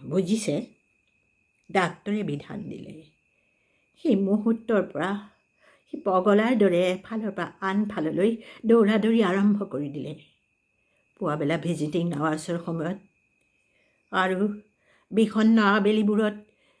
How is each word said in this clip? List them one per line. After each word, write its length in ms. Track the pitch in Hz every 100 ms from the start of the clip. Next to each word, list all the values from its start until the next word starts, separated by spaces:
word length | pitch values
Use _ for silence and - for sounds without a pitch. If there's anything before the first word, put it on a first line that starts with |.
| 135
বুজিছে?" 760 | 180 180 220 - 151 - _ _ _ _ _ _ _ _ _ -
ডাক্তৰে 520 | 190 170 - 202 208
বিধান 460 | 165 143 - - 151
দিলে। 340 | - - 156 160 _ _ _ _ _ _ _ _ _
সেই 140 | 320 196
মুহূৰ্তৰ 640 | 196 208 220 226 - 208
পৰা 480 | - 143 180 202 - _ _ _ _ _ _
সি 60 | -
পগলাৰ 580 | 202 185 202 202 226 226
দৰে 240 | 196 175 180
এফালৰ 400 | 185 - 220 214
পৰা 220 | 190 165 -
আনফাললৈ 760 | 190 202 208 170 156 156 214 226 - - 220
দৌৰা 320 | 233 208 214
দৌৰি 240 | 214 226
আৰম্ভ 420 | 190 196 208 202
কৰি 260 | 196 131 147
দিলে। 260 | 143 143 156 - _ _ _ _ _ _ _ _ -
পুৱাবেলা 380 | 175 151 147 160
ভিজিটিং 560 | 160 151 151 175 175
আৱাৰ্ছৰ 440 | 147 156 156 - 170 170
সময়ত 320 | 165 160 202 - _ _ _ _ _ _ _ _ _ _
আৰু 520 | 190 185 185 208 208 - _ _ _ -
বিষণ্ণ 480 | 202 208 220 220 226
আবেলিবোৰত 760 | 202 214 202 214 208 214 214 208 - _ _ _